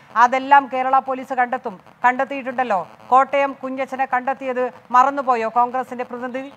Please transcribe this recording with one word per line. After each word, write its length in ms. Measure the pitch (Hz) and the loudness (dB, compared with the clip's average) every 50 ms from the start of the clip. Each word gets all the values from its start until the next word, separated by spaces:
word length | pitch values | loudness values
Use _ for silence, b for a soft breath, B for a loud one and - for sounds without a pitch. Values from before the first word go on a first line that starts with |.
| - - - | -20 -6 2
അതെല്ലാം 540 | 214 240 233 247 262 262 269 277 285 277 240 254 | 4 4 4 4 0 2 4 4 4 4 2 -2
കേരള 260 | 254 254 262 262 269 | -4 -2 0 0 0
പോലീസ് 340 | 262 269 262 262 254 - 269 | 0 0 -4 -6 -6 -4 -2
കണ്ടെത്തും, 460 | 254 247 240 262 254 - 240 190 175 - - - _ - | -2 0 0 -2 -4 -6 -8 -12 -12 -16 -20 -8 _ 2
കണ്ടെത്തിയിട്ടുണ്ടല്ലോ. 840 | 247 254 254 269 - 277 277 240 262 254 247 254 240 208 180 160 - - - - - | 2 2 2 -2 -4 -6 -8 -8 -6 -4 -4 -2 0 -2 -2 -2 -6 -12 -20 -2 2
കോട്ടയം 460 | 247 262 269 254 - 277 277 277 262 - - | 4 4 4 4 2 0 0 -2 -2 -6 -10
കുഞ്ഞച്ചനെ 440 | 262 262 262 269 262 269 247 269 254 - | -10 -8 -6 -8 -6 -6 -6 -4 -2 -4
കണ്ടെത്തിയത് 580 | 247 254 262 262 - 269 262 247 247 254 240 - - - - | -4 -2 -4 -6 -4 -6 -6 -4 -4 -4 -4 -6 -10 -6 0
മറന്നുപോയോ 580 | - 247 254 277 277 285 262 254 254 233 220 220 | 4 4 4 4 2 0 0 0 0 0 -2 0
കോൺഗ്രസിന്റെ 540 | 220 240 240 247 240 262 254 - 254 240 247 | 0 0 0 0 0 -4 -6 -6 -8 -10 -10
പ്രതിനിധി? 460 | 240 240 240 240 254 233 262 269 285 277 | -10 -10 -10 -10 -8 -8 -10 -10 -12 -16